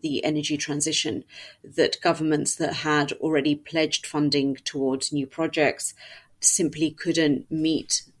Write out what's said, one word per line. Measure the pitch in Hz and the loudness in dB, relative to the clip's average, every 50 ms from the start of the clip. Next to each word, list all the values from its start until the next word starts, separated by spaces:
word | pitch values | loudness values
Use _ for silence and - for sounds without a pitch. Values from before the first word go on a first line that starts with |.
the | - 156 139 - - | -4 -4 -2 -2 0
energy | 156 151 151 143 - 151 143 | 0 0 -2 -2 -2 -2 -4
transition | - - 143 147 143 160 151 - - 156 110 - - - - - - - - _ - | -2 -4 -2 -2 -2 0 0 0 -2 -2 -4 -6 -8 -12 -16 -20 -20 -20 -20 _ -20
that | 143 139 - 151 - - - | -6 0 2 2 2 2 0
governments | - 175 165 160 156 156 151 151 147 - - | 0 0 2 2 2 2 2 2 0 0 -2
that | - 165 - - - | -2 -2 -2 -2 -2
had | - 156 151 147 147 147 - | 0 2 2 2 2 0 -2
already | - - 156 156 147 135 151 147 | -2 -2 0 2 2 2 2 0
pledged | 147 - - - 165 160 156 - - - - | -2 -4 -4 0 0 0 0 0 -4 -6 -4
funding | - 151 147 147 143 143 135 139 135 - - | -2 0 2 2 2 2 2 0 -2 -4 -6
towards | - - 143 135 131 131 135 - - 151 | -8 -4 -2 0 0 0 0 -2 -4 -4
new | 143 135 135 | -4 -4 -4
projects | - - 160 160 160 165 151 123 - - - - - - - - - - - _ _ _ | -4 -4 -4 -2 2 2 2 2 2 0 -6 -10 -10 -12 -18 -20 -20 -20 -20 _ _ _
simply | - - - - 175 147 - 156 160 156 | 0 2 2 2 0 0 0 0 -2 -2
couldn't | 151 - - 175 160 165 160 147 143 - - - | -2 -2 -4 -2 2 4 4 4 2 0 -2 -4
meet | 160 156 156 160 160 - - - - - - - _ _ | -4 -2 0 0 0 0 -2 -2 -4 -4 -4 -8 _ _